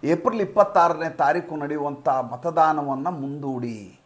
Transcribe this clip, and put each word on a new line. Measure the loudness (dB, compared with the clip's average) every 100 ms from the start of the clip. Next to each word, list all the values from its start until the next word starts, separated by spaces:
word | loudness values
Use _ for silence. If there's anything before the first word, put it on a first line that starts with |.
"ಏಪ್ರಿಲ್ | 2 2 2 0
ಇಪ್ಪತ್ತಾರನೇ | -2 2 4 6 4 2 -4
ತಾರೀಕು | 0 2 2 -2 -8
ನಡೆಯುವಂಥ | -4 -4 -4 -2 0
ಮತದಾನವನ್ನು | 0 -2 -4 -2 4 4 4 -2 -2 -4
ಮುಂದೂಡಿ." | -4 -6 -6 -6 -4 -6 -8 -14 -20